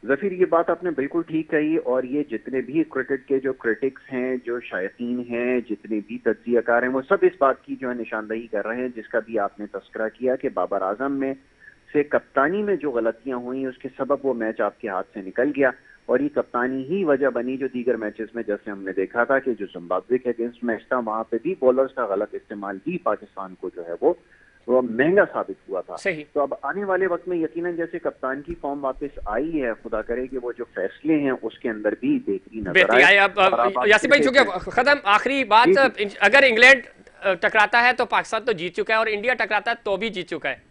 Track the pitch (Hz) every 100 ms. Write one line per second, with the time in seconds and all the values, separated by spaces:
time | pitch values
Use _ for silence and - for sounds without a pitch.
0 | 107 139 208 180 180 165 170 165 180 143
1 | 139 165 170 156 156 156 151 160 - 127
2 | 127 143 143 110 113 131 123 147 156 135
3 | 123 139 - 135 135 127 117 110 135 131
4 | - 131 127 127 117 120 117 101 95 _
5 | 120 123 120 120 123 127 110 107 104 110
6 | 101 120 120 107 - 120 113 117 123 131
7 | 131 196 185 175 135 131 - 135 131 123
8 | 110 110 107 110 117 104 101 120 127 120
9 | 104 120 110 113 101 _ 104 98 - 107
10 | 110 - 127 131 135 104 90 98 95 104
11 | 139 139 135 135 _ _ - _ _ 147
12 | 143 123 - - 139 196 208 185 147 120
13 | 113 113 139 127 123 131 131 127 135 -
14 | 131 139 135 120 110 110 104 - 110 92
15 | 95 113 95 98 135 139 135 120 _ -
16 | - 123 143 139 - 120 123 131 131 190
17 | 175 139 135 120 123 131 135 123 120 117
18 | 107 104 110 117 104 104 - 101 95 92
19 | 92 117 117 135 131 107 98 87 85 90
20 | - 123 123 117 117 120 120 107 - 127
21 | 113 107 113 117 160 190 127 127 135 131
22 | 113 98 104 98 _ 104 101 98 151 175
23 | - 104 104 - 95 92 92 87 85 87
24 | 139 180 _ _ _ _ - 127 127 113
25 | 143 196 175 120 98 98 - 92 - 165
26 | 196 160 147 151 139 - 139 170 202 185
27 | 185 170 175 180 156 165 175 170 165 170
28 | 160 - 131 135 147 170 147 143 139 131
29 | 143 - - 110 156 160 127 110 117 110
30 | 110 120 131 135 123 120 120 - 95 -
31 | 147 156 143 127 113 - 127 110 107 107
32 | 131 143 - 98 - 110 95 87 180 117
33 | 175 196 196 190 190 190 120 127 127 208
34 | 247 285 285 262 233 180 - 180 254 285
35 | 196 208 240 277 240 208 254 320 269 -
36 | 208 - 202 262 269 220 247 269 - -
37 | - - 196 185 214 220 208 240 240 247
38 | 240 202 170 220 247 196 175 170 202 220
39 | 226 214 220 240 214 208 202 233 - 196
40 | 226 185 170 165 143 127 _